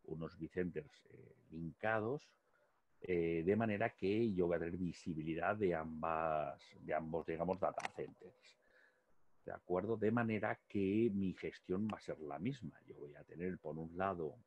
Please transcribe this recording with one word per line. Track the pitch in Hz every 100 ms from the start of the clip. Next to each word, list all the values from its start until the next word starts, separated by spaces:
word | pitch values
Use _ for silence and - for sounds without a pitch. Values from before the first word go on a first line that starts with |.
| -
unos | 80 80 98
vCenters, | - 92 90 - - - -
eh, | - - - _
linkados, | 80 82 - 107 110 107 147 - _ _ _ _ _ _ _
eh, | - 87 82 82 82
de | 104
manera | 113 101 113 -
que | 95 107 117
yo | 90 87
voy | 85
a |
tener | 82 90
visibilidad | 90 - - 78 80 80 87 107
de | 98 82
ambas, | 80 78 80 80 80 78 71 69 - -
de | -
ambos, | 76 80 82 78
digamos, | 80 82 95
data | 78 - - -
centers, | 65 - - - - _ _ - - _ _ - - - -
¿de |
acuerdo? | - - 90 101 110
De | 107
manera | 120 113 107 107 117 _
que | 104 95 107 117
mi | 98 95
gestión | 85 82 - - 92 107
va | 95
a |
ser | - 76
la | 76 71
misma. | 107 139 80 - -
Yo | -
voy | 73 71
a | -
tener, | 76 90 87
por | 78 78
un | 80 85
lado | 95 87 76 73